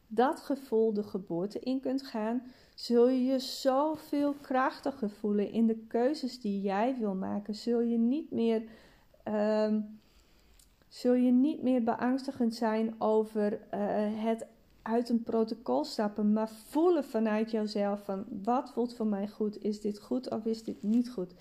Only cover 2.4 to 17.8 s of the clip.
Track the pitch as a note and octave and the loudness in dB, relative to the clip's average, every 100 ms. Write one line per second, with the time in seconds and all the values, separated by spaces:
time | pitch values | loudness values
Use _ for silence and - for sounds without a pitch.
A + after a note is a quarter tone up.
2.4 | - - - - - A#3+ B3 C4 B3+ C4 | -6 -18 -20 -14 2 6 6 4 2 0
3.4 | B3+ - C4+ C4 D4+ D4+ - C#4+ C#4+ C#4+ | -2 -2 0 2 0 -2 -4 0 0 -2
4.4 | - B3+ C4+ - C#4+ - G#3 - G#3 G#3 | -2 0 0 -2 -6 -4 -6 -4 -2 0
5.4 | G3+ A3 A3+ A3 - A#3 B3+ D4+ B3 - | 0 2 2 0 -2 0 0 0 -6 -4
6.4 | G#3 G3 G3 G3 B3 B3+ G#3+ F#3+ G3 G3+ | -4 -2 -2 0 0 0 -2 -2 -4 -6
7.4 | G#3 G#3 A#3 A#3 A#3 A#3 A#3 D4 E4 A#3 | -6 -6 0 0 2 2 2 0 -2 0
8.4 | A3+ A3 A3 - - - _ _ G#3+ G#3+ | 2 0 -2 -14 -20 -20 _ _ -4 0
9.4 | G#3+ G#3+ G#3+ G#3+ G#3+ G#3+ _ _ _ _ | 2 2 2 0 -2 -12 _ _ _ _
10.4 | _ - _ _ _ - B3 B3 B3 B3 | _ -20 _ _ _ -2 2 4 6 6
11.4 | D4 - B3+ B3+ A3+ - B3 C4+ C4+ - | 4 2 2 2 2 0 0 0 -2 0
12.4 | A#3 A3+ A3+ A3 A3+ A3+ A3 A3 G#3+ G#3+ | 0 2 0 2 0 0 2 2 2 0
13.4 | G#3 - - G3 G#3 G3+ G#3+ A3 A3+ A3+ | 0 -2 -6 -4 0 0 0 -2 -2 -2
14.4 | - _ _ _ - A#3 A#3+ A#3 A3+ A3+ | -6 _ _ _ -2 -2 2 0 0 0
15.4 | A3 A3 - B3+ D4+ - G#3 G#3 G#3 G#3+ | 0 -2 -2 -2 -2 -2 -2 0 2 2
16.4 | A3 - - D4 F4+ E4 - A3 A3 G#3+ | 0 -6 -4 2 4 4 0 0 2 0
17.4 | A3 A3 G#3+ G#3 | 0 -2 -2 0